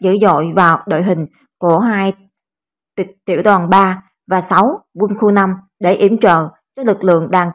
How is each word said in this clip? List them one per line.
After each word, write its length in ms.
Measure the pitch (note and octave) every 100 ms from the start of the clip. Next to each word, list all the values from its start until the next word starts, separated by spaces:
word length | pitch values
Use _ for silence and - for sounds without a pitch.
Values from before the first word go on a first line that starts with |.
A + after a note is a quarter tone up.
dữ 180 | F#3+ G3
dội 300 | G3+ D3+ E3 E3
vào 220 | E3+ D#3+ -
đội 160 | D#3+
hình 240 | F#3+ E3 D3+ _ _ _
của 200 | F3 E3
hai 340 | A#3 G3+ G3 G3 _ _ _ _ _ _ _ -
ti-, 80 | F#3 -
tiểu 180 | - E3+
đoàn 280 | G#3+ F#3+ E3+
ba 320 | G3 F#3+ F#3 - _ -
và 100 | F#3
sáu, 380 | F3+ F3+ A3+ G4 -
quân 160 | E3+ G3+ G3+
khu 120 | G#3
năm 240 | G3+ F#3+ F#3 - _
để 140 | F3
yểm 240 | G3 G3+ A3+
trợ 300 | G3+ E3 D#3 - _ -
cho 60 |
lực 220 | A#3+ G3
lượng 260 | F#3+ E3+ E3
đang 200 | F3+ F3